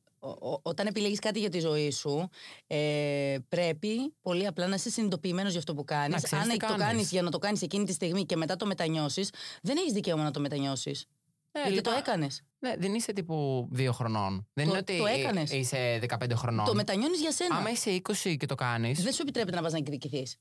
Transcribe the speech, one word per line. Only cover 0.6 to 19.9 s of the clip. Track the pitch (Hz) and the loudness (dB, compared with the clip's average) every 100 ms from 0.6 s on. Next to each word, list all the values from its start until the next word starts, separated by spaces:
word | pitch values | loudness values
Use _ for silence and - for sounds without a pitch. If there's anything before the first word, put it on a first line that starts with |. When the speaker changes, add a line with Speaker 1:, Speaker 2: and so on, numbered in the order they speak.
Speaker 1:
όταν | 165 165 202 | -4 -2 -2
επιλέγεις | 214 202 208 | 0 0 0
κάτι | 214 214 | 0 0
για | 208 | 0
τη | 170 | 0
ζωή | 160 151 147 | 2 2 2
σου, | 143 147 143 180 - - - - | 0 -2 0 -2 -6 -20 -18 -4
ε, | 151 151 147 147 143 139 135 127 | 0 2 2 0 0 0 -2 -2
πρέπει | 175 170 156 208 226 277 - | 0 2 0 -2 -2 -2 -4
πολύ | 185 175 202 | -2 0 0
απλά | 170 180 | 0 0
να | |
είσαι | 196 233 | 0 -2
συνειδητοποιημένος | 226 214 175 185 180 202 | 0 0 0 0 0 0
για | 175 | -2
αυτό | 156 | -2
που | 147 | -4
κάνεις. | 147 147 143 | 0 0 2
Speaker 2:
Να | 165 | 0
ξέρεις | - 156 | 0 2
Speaker 1:
Αν | 226 | 2
Speaker 2:
τι | 233 | 0
Speaker 1:
το | 220 | 0
Speaker 2:
κάνεις. | 196 | 2
Speaker 1:
κάνεις | 208 226 175 | 2 2 2
για | 180 | 2
να | 175 | 0
το | 147 | 0
κάνεις | 202 208 | 0 0
εκείνη | 160 202 | 0 0
τη | 202 | 0
στιγμή | 185 175 185 175 | 0 0 0 0
και | 170 | 0
μετά | 160 180 | 0 0
το | 208 | -2
μετανιώσεις, | 185 165 160 147 185 196 - - - | 0 0 0 0 -2 -4 -6 -14 -8
δεν | 180 294 | -2 0
έχεις | 359 | 2
δικαίωμα | 233 185 160 | 0 0 0
να | 151 | 0
το | 147 | 0
μετανιώσεις. | 143 147 139 135 - 143 - _ _ _ _ | -2 -2 -2 -2 -4 -6 -10 _ _ _ _
Speaker 2:
Ναι, | 302 | -2
Speaker 1:
Γιατί | 277 190 | 0 2
το | 233 | 2
Speaker 2:
λοιπόν, | 247 262 | 0 2
Speaker 1:
έκανες. | 190 143 - _ - | 0 0 -4 _ -8
Speaker 2:
ναι, | 254 - | -4 -2
δεν | 190 | 0
είσαι | 220 226 | 0 -2
τύπου | 202 170 160 143 131 120 | -4 -2 0 0 0 0
δύο | 127 131 | 0 2
χρονών. | 120 117 110 98 95 - | 2 0 0 0 -2 -4
Δεν | - | 0
Speaker 1:
Το, | 147 | 2
Speaker 2:
είναι | 190 | 2
ότι | 190 180 | 0 0
Speaker 1:
το | 208 | 2
έκανες. | 254 135 196 147 | 2 2 0 0
Speaker 2:
είσαι | 139 123 135 123 117 | 0 0 0 0 0
δεκαπέντε | 120 117 123 | 0 -2 0
χρονών. | 117 117 113 | 0 2 2
Speaker 1:
Το | 107 | 2
μετανιώνεις | 202 208 196 285 349 | 2 2 0 2 2
για | 311 | 0
σένα. | - 359 320 | 0 0 0
Speaker 2:
Άμα | 208 | 0
είσαι | 233 226 | 0 0
είκοσι | 180 - 208 196 151 | 0 0 0 0 0
και | 139 | -2
το | |
κάνεις. | 131 127 117 117 151 | -2 0 2 2 2
Speaker 1:
Δεν | 202 | 2
σου | - | 0
επιτρέπεται | 294 262 214 175 | -2 0 0 0
να | |
πας | 165 | 0
να | 320 | 0
εκδικηθείς. | 143 | -2